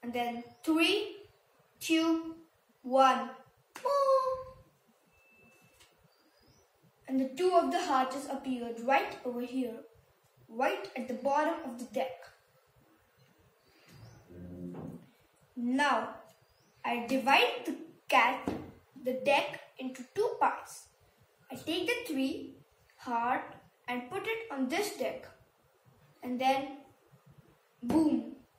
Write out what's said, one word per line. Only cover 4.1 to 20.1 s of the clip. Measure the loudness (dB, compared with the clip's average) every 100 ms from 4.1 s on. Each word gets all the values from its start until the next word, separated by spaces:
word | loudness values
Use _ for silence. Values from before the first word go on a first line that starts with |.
| 4 2 -4 -8 -16 -20 _ _ _ _ _ _ _ -20 _ _ _ -20 _ _ _ _ _ _ _ _ _ _ _ -2
And | 0
the | 0 2
Two | 6 6
of | 6
the | 2
Heart | 2 2 2
has | -2 -6
appeared | -6 -4 -4 -4 -6
right | 2 2 2 -6
over | -8 -6
here, | -4 -4 -4 -6 -16 _ _ _ _ _ _
right | -2 0 0 -8
at | -10 -6
the |
bottom | -4 0 2 2 -2
of | -6 -10
the | -6
deck. | -4 -4 -6 -18 -20 _ _ _ _ _ _ _ _ _ _ _ _ _ _ _ -20 -20 -20 -20 -16 -14 -10 -10 -10 -12 -12 -18 _ _ _ _ -4
Now, | 0 2 4 2 0 -10 -18 _ _ _ _ _
I | -4 -4 0
divide | 0 4 6 6 0 -6
the | -8 -10 -20 _
cat, | 4 4 2 -4 -6 -10 -18 _ -8
the | -4 -2
deck | 4 4 2 -6 -16 -10
into | -10 -10 -12